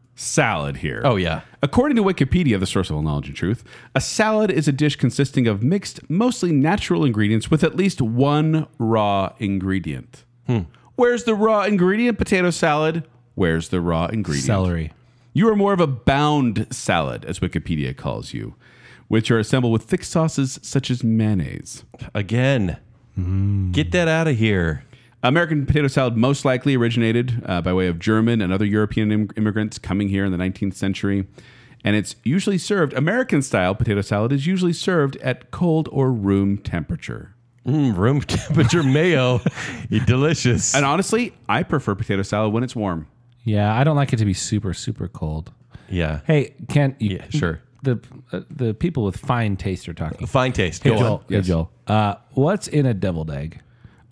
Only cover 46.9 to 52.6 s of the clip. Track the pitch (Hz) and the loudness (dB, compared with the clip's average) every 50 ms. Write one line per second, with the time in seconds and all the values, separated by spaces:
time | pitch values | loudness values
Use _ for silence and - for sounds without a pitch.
46.9 | 139 - 113 101 95 - - - - 147 92 85 80 - _ _ _ - - 135 | 0 -2 -4 -4 -4 -4 -10 -6 -4 -2 -2 -2 -4 -6 _ _ _ -6 -2 -2
47.9 | 120 - - - 131 131 - - - 185 - - - 147 127 113 107 - - 175 | -2 -2 -4 -14 -20 -20 -14 -10 -10 -10 -10 -10 -8 -4 -4 -4 -2 -2 -4 -2
48.9 | 165 135 107 95 90 - - - 123 120 113 107 98 92 - 101 92 - - 87 | -2 0 -2 -2 -4 -6 -4 -2 -2 0 0 -2 -2 -4 -4 -6 -6 -6 -8 -12
49.9 | 82 - 82 78 - - - - - 135 127 131 123 - 98 85 80 - - - | -10 -8 -8 -8 -6 -8 -8 -2 0 0 0 0 0 0 0 0 -2 0 2 2
50.9 | 113 110 120 113 101 90 - - 95 101 92 90 87 80 82 - _ _ - - | 4 4 2 2 0 -2 -4 -2 -2 0 2 2 0 0 0 -4 _ _ -4 0
51.9 | 107 110 107 101 101 - _ _ - 131 135 165 208 202 | 2 2 2 0 -2 -6 _ _ -2 0 2 2 0 -2